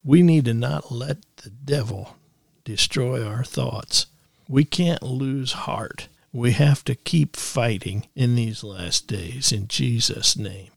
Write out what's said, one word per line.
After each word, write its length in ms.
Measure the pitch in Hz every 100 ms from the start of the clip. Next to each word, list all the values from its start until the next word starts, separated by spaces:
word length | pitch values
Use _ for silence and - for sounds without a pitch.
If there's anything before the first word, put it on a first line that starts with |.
We 180 | 139 156
need 240 | 175 160 123
to 80 |
not 380 | 113 123 151 -
let 320 | 120 135 - _ _
the 120 | 107
devil 680 | 110 139 143 113 98 - - _ _ _ _ -
destroy 600 | 107 - - 127 123 110
our 180 | 113
thoughts. 640 | 131 - 127 110 - - - _ _ _ -
We 160 | 135
can't 380 | 147 - 175 165
lose 520 | 127 131 135 135 127
heart. 540 | - - - 110 - - _ _
We 200 | 120 120
have 340 | 120 147 143 -
to 80 |
keep 420 | 123 - 170 147 -
fighting 720 | - - 117 107 - 98 -
in 220 | - 123 120
these 280 | 113 104
last 440 | 107 92 85 - -
days 440 | 101 87 127 -
in 160 | 104 101
Jesus' 720 | - 127 117 - - - -
name. 320 | 104 95 92